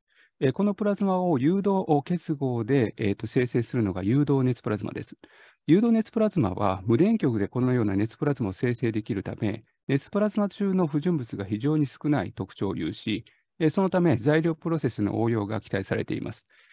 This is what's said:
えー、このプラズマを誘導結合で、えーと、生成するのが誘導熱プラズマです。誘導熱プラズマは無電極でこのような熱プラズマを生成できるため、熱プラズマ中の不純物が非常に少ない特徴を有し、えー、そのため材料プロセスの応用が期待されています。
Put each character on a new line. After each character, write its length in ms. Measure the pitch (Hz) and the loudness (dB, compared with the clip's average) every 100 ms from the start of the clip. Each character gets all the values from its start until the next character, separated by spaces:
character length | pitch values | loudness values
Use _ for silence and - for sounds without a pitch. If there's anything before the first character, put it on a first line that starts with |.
| _ _ _ - | _ _ _ -2
え 100 | 135 | 0
ー、 40 | |
こ 120 | 131 | 2
の 100 | 208 | 0
プ 100 | 196 | 0
ラ 100 | 208 | -2
ズ 100 | 202 | 0
マ 160 | 196 185 | 0 0
を 180 | 180 143 | 2 2
誘 180 | 139 190 | 2 2
導 280 | 196 190 180 147 | 0 0 2 0
結 300 | - 175 - | 0 -4 -4
合 300 | 143 135 120 | -4 -2 -2
で、 300 | 113 139 110 - | 2 2 2 0
え 120 | 107 | -2
ー 20 | |
と、 120 | - - | -2 -2
生 200 | 135 123 | 0 0
成 160 | 123 | 0
す 140 | 117 127 | 0 0
る 60 | |
の 100 | 104 | 0
が 100 | 92 | 0
誘 180 | 92 135 | 0 2
導 220 | 143 139 | 2 2
熱 180 | 127 123 | 2 0
プ 80 | 123 | -4
ラ 60 | 107 | -4
ズ 80 | |
マ 80 | 107 | -4
で 100 | - | -8
す。 140 | - - - - - _ - | -12 -16 -20 -20 -20 _ 4
誘 120 | 175 | 6
導 100 | 233 | 6
熱 220 | 226 214 | 2 0
プ 80 | 226 | 0
ラ 80 | 214 | 0
ズ 100 | 180 | 2
マ 120 | 98 | 0
は 320 | 92 101 92 | 0 0 0
無 140 | 95 120 | 2 4
電 200 | 196 226 | 4 2
極 220 | 151 110 | 0 0
で 80 | 98 | -2
こ 120 | 127 | 0
の 120 | 127 | 0
よ 100 | 127 | 2
う 20 | |
な 120 | 104 98 | 2 0
熱 200 | 113 - | -2 -2
プ 80 | |
ラ 100 | 147 | -2
ズ 80 | 139 | 0
マ 80 | 104 | -4
を 20 | |
生 220 | 95 123 | -2 -2
成 180 | 117 117 | 0 -2
で 100 | 110 | -2
き 100 | - | -4
る 120 | 98 | -4
た 100 | - - | -6 -4
め、 240 | 104 - - _ - | -4 -4 -10 _ -4
熱 220 | 139 - | -4 -2
プ 100 | 202 | -2
ラ 80 | 208 | 0
ズ 100 | 208 | 0
マ 100 | 202 | -4
中 260 | - 202 | -2 0
の 120 | 185 165 | 0 0
不 140 | 147 | 0
純 160 | 170 165 | 0 -2
物 200 | 120 101 | -4 -8
が 80 | |
非 140 | 95 107 | -4 -2
常 180 | 139 156 | 0 0
に 100 | 143 | 0
少 220 | - 151 | -2 0
な 160 | 143 | 0
い 80 | 95 | -2
特 220 | - 95 | -6 -10
徴 140 | - 98 | -4 -4
を 80 | - | -2
有 160 | 80 | -4
し、 320 | 110 - 95 - _ _ - | -4 -4 -6 -6 _ _ -2
え 80 | 160 | 0
ー、 40 | |
そ 120 | 196 | 2
の 80 | 190 | 2
た 100 | 185 | 2
め 160 | 175 117 | 2 4
材 260 | 123 156 | 4 2
料 120 | 165 | 2
プ 160 | 156 170 | -2 -4
ロ 80 | 165 | -2
セ 120 | 131 | -2
ス 120 | - | 0
の 180 | 101 107 | -2 0
応 100 | 113 | 0
用 160 | 113 101 | 0 -2
が 140 | 110 | -6
期 120 | - | -4
待 120 | 98 | -4
さ 120 | 98 98 | -2 -4
れ 80 | |
て 100 | - | -4
い 60 | 110 | -6
ま 120 | - | -6
す。 140 | - - _ _ | -10 -18 _ _